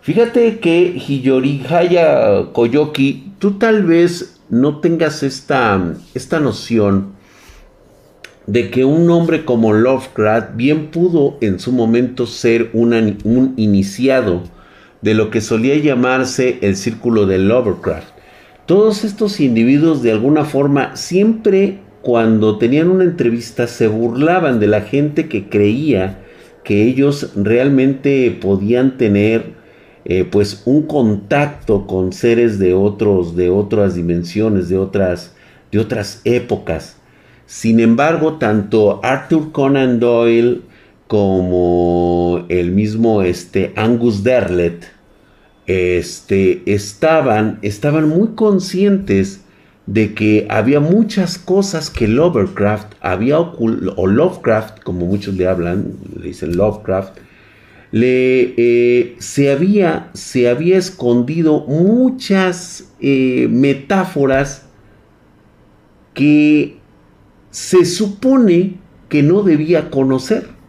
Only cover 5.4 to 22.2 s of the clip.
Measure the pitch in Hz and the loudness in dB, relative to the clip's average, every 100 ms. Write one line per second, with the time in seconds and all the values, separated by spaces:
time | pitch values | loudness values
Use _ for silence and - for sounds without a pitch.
5.4 | - 139 117 98 87 80 - 131 - 165 | -4 0 0 0 -2 -8 -12 -14 -6 -2
6.4 | 139 101 - 117 101 98 98 - - - | -2 -4 -4 0 2 0 -4 -16 -20 -20
7.4 | - - - _ _ _ _ _ - _ | -20 -20 -20 _ _ _ _ _ -20 _
8.4 | - 101 101 123 131 156 170 170 165 160 | -4 -4 -2 0 2 2 4 2 2 -2
9.4 | - 117 110 107 120 131 - - 107 113 | -2 0 2 4 2 0 -4 -2 0 0
10.4 | - 104 131 156 151 170 180 165 143 - | -2 -2 0 0 -2 -2 0 2 0 0
11.4 | 107 92 - 123 113 117 123 123 117 - | -4 -2 -2 -2 2 2 0 -4 -8 -2
12.4 | 120 117 113 113 117 117 107 98 107 123 | 0 0 0 0 2 2 0 -2 0 2
13.4 | 131 120 107 101 95 - 131 131 107 87 | 2 0 2 2 0 -2 0 2 0 -4
14.4 | 87 - - - - _ 104 110 107 110 | -6 -20 -20 -20 -20 _ 0 0 0 -4
15.4 | 104 113 123 147 147 127 127 131 131 - | -2 -2 0 2 0 0 0 0 -2 -2
16.4 | 127 - 101 95 - 110 123 110 98 95 | -2 0 -2 -2 -4 -4 0 2 2 2
17.4 | 95 123 110 87 90 78 - - - - | 2 2 0 -4 -6 -8 -12 -20 -20 -20
18.4 | - _ - 180 220 208 220 - 208 202 | -20 _ 0 4 4 0 -6 -4 -4 0
19.4 | 139 113 117 143 160 147 120 107 127 156 | 0 2 4 4 2 2 0 0 2 2
20.4 | 147 135 143 139 - - - 180 214 226 | 0 0 2 0 -2 -8 -4 2 2 2
21.4 | 214 190 202 - - - - 117 | 2 2 0 -4 -18 -10 -2 2